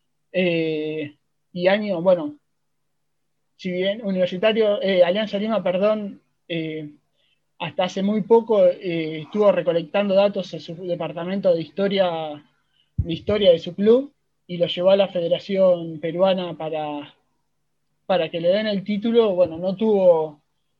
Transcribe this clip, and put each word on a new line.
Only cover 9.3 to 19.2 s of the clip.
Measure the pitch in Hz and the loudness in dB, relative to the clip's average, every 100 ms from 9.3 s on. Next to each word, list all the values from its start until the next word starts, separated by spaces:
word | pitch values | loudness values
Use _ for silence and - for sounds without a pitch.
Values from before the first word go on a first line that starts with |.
| 208 208 | 2 4
recolectando | 180 170 170 165 202 202 | 4 2 -2 -2 -2 0
datos | 190 202 196 185 | 2 2 0 -10
en | 160 | -12
su | - 165 185 | -14 -12 -8
departamento | 170 170 170 170 196 202 | -6 -6 -8 -6 -2 0
de | 170 | 0
historia, | 156 - 196 175 185 165 156 147 - _ _ _ _ - | -2 -4 -2 0 0 -2 -6 -10 -18 _ _ _ _ -6
de | 165 | -6
historia | 165 - 208 196 | -6 -2 2 4
de | 165 | 4
su | 175 | 2
club, | 170 208 240 285 _ _ _ - | 0 4 4 2 _ _ _ -10
y | 175 | -4
lo | 165 | -4
llevó | 180 180 | 0 2
a | 196 | 4
la | 190 | 2
Federación | 180 170 175 - 196 185 175 165 160 | -2 -2 -2 -2 2 2 2 -2 -8
Peruana | 165 170 190 185 180 165 | -6 0 0 0 -4 -8
para, | 160 156 151 147 135 _ _ _ _ _ _ _ _ _ - | -8 -6 -6 -8 -12 _ _ _ _ _ _ _ _ _ -2
para | 185 160 | 0 0
que | 170 | -2
le | 170 | 0
den | 196 220 | 2 0
el | 202 | -4
título, | 196 208 233 233 | -4 -4 0 2